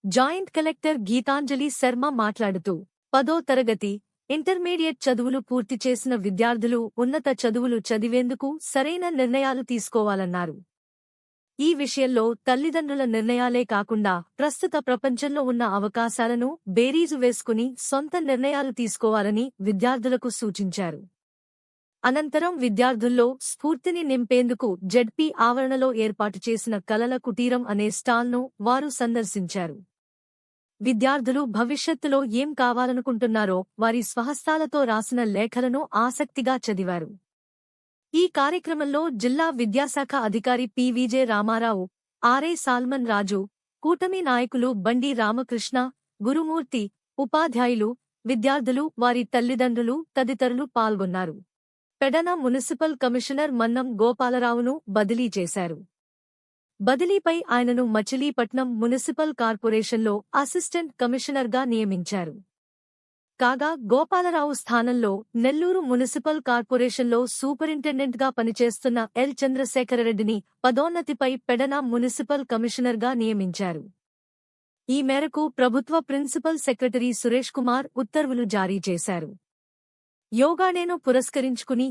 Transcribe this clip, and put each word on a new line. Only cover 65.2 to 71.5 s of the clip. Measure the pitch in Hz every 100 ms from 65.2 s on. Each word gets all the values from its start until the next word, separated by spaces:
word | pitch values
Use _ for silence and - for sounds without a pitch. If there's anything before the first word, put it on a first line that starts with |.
| 220 233
నెల్లూరు | 247 294 349 381 285
మున్సిపల్ | 247 254 294 311 311
కార్పొరేషన్లో | - 240 226 254 247 214 247 233 247
సూపరింటెండెంట్గా | - 269 277 311 302 302 269 277 233 269
పనిచేస్తున్న | 247 226 220 240 208 262 240 226 -
ఎల్ | 269 262
చంద్రశేఖరరెడ్డిని | 269 262 262 262 247 247 233 208 214 220 - _
పదోన్నతిపై | 254 247 320 339 311 269 262 262
పెడన | -